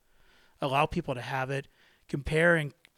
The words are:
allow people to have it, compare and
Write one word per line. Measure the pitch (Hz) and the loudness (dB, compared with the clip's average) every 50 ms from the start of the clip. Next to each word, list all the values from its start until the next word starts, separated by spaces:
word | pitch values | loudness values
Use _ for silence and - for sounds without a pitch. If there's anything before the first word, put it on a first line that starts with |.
| _ _ _ _ _ _ _ _ _ _ _ _ | _ _ _ _ _ _ _ _ _ _ _ _
allow | - 143 131 139 151 | -4 0 2 2 2
people | 160 - 175 156 - 135 | 0 0 -4 -4 -4 -6
to | 123 | -6
have | 117 123 135 131 131 127 | -6 -6 -4 -4 -4 -4
it, | 139 135 139 - _ _ _ _ _ _ _ - | -4 -6 -6 -8 _ _ _ _ _ _ _ -6
compare | - 147 135 - 156 156 165 175 170 160 | -6 -6 -4 0 2 4 4 6 4 4
and | 147 143 - _ - _ _ | 2 -2 -8 _ -20 _ _